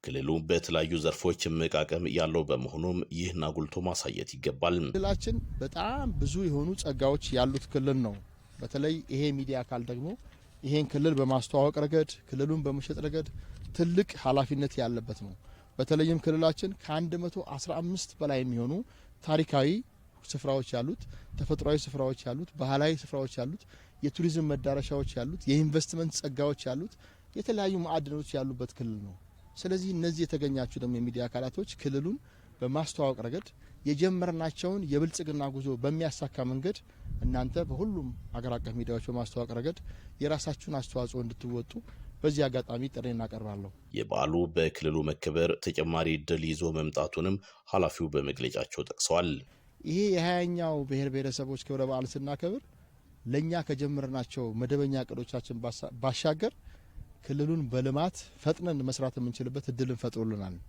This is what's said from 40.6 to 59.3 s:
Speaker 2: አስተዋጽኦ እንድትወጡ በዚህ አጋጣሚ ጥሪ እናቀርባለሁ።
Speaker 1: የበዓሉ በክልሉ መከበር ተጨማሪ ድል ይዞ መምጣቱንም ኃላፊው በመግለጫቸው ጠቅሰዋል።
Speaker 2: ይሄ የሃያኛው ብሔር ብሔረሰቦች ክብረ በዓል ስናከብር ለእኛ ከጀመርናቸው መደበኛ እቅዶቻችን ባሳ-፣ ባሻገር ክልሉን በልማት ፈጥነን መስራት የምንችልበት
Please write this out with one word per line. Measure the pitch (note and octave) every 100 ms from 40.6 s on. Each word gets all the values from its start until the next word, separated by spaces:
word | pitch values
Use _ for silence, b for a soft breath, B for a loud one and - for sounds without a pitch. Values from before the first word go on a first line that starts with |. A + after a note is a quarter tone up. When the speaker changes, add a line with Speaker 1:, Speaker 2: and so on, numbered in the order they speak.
| - C#3+
Speaker 2:
አስተዋጽኦ | B2 B2+ A#2+ B2+
እንድትወጡ | A#2 A#2 B2 A#2+ - A3+ - B B -
በዚህ | D#3 D3
አጋጣሚ | C#3 B2+ - A#2+ C3+
ጥሪ | B2 B2
እናቀርባለሁ። | A#2 A2+ A2 G#2+ G2+ G2 - -
Speaker 1:
የበዓሉ | - - G1+ C#2+ E2 E2+
በክልሉ | E2 D#2+ - D#2 D#2
መከበር | D2+ D2 - D#2+ E2 -
ተጨማሪ | - - E2 E2 D#2+ D#2
ድል | D2 E2
ይዞ | D#2+ D#2 E2+
መምጣቱንም | D#2+ D#2 - D2+ - F2+ G2 B B -
ኃላፊው | G2 E2 - D#2+
በመግለጫቸው | C#2+ C#2 C2+ B1 - - -
ጠቅሰዋል። | D2 - - E2 F2 C2+ - b b -
Speaker 2:
ይሄ | - E3+ G#3
የሃያኛው | F3+ E3+ F3+ F3 F3 E3 D3+
ብሔር | C#3 C3+ C#3
ብሔረሰቦች | C3 C3+ B2 C3+ C3+
ክብረ | - C3+
በዓል | C3 C3 C3
ስናከብር | C#3 C#3 C#3+ F3 B3 - b b b b b
ለእኛ | A#2 C#3 D#3+ E3+
ከጀመርናቸው | D#3 C#3 C#3+ C#3+ C3+ C3 C3+ - A#2
መደበኛ | A2 B2 C#3+ C#3 C3+
እቅዶቻችን | B2 - B2 B2+ - A#2+
ባሳ-፣ | A#2+ - -
ባሻገር | A#2+ C3 B2 D#3+ D#3 A3 - B B B B B -
ክልሉን | - C#3+ D3+ E3 C3+
በልማት | B2+ C3 C#3 F3 - - -
ፈጥነን | D3+ E3 F3 D3
መስራት | C3 B2+ C3 C3
የምንችልበት | B2